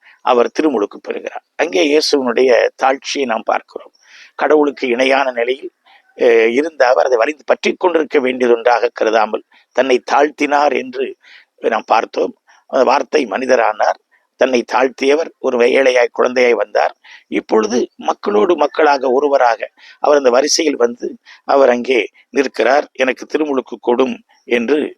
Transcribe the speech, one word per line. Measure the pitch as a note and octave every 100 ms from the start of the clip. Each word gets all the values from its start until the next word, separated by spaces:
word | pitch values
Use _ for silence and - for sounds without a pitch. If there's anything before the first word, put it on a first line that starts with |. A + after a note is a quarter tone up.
| _ _ -
அவர் | B2 A#2
திருமுழுக்கு | - D3+ A#2 G2+ G#2
பெறுகிறார். | - F#2 - - _ -
அங்கே | D#3+ F#3 D3+
இயேசுவினுடைய | D3+ - D3 B2+ A#2 C3 A2 G#2 -
தாழ்ச்சியை | C3 C3+ - C#3+ B2+
நாம் | A2 -
பார்க்கிறோம். | G#2+ - - - _ _ - - -
கடவுளுக்கு | C#3+ D3+ D3 A#2+ C3
இணையான | A#2 C3 C3+ C3+
நிலையில், | A#2+ A#2+ C3+ - _ _ _ _ -
அஹ், | B2+ A2+ A2+
இருந்த | A#2+ E3 D3 B2
அவர் | - C#3
அதை | A#2
வலிந்து | B2+ D3+ -
பற்றி | D3 G#3
கொண்டிருக்க | - F#3 E3 C#3+ D3+
வேண்டியதொன்றாக | B2+ B2+ B2 A#2 A2+ A#2 A#2+
கருதாமல் | - A2 A2 G#2+ G#2+ - _ _ -
தன்னை | C3+ B2
தாழ்த்தினார் | - B2 D3+ - C#3+ C#3+ D3 B2
என்று | B2+ C3 A#2 - _ - _ _
நாம் | C3+ A2 -
பார்த்தோம். | A2+ A2 - - - _ _ -
அந்த | C3+
வார்த்தை | A#2+ C#3 - D#3 A#2
மனிதரானார், | G#2 B2+ B2 G#2+ G#2+ A#2 - _ _ _ -
தன்னை | C3 B2
தாழ்த்தியவர், | A2+ A#2+ C3 A#2 C3+ D3+ D3+ _
ஒரு | C3 B2 A#2+
ஏழையாய் | B2+ C3+ B2 A#2+
குழந்தையாய் | - B2 B2+ B2 G#2
வந்தார். | G#2 B2+ - - - - -
இப்பொழுது | - - A3 G#3+ A#3+ - _
மக்களோடு | D3+ E3 G#3 G#3 G3 D#3+
மக்களாக | D3 - D3+ C#3 C3
ஒருவராக | B2+ C#3+ C#3 B2 A2+ A#2+ _ - -
அவர் | - D3
அந்த | C3
வரிசையில் | A#2+ D3 - D#3 B2
வந்து | A#2+ A#2+ - A#3+ _ -
அவர் | - C#3 C3
அங்கே | B2 A#2 B2+ F#2 _ _
நிற்கிறார். | - C3 - A#2 C#3+ D3
"எனக்கு | - C3 A#2+ -
திருமுழுக்கு | D3+ D3+ C3 - A2+
கொடும்" | - A#2+ B2+ A#2 _ _ -
என்று | A#2+ A#2 D3+ A2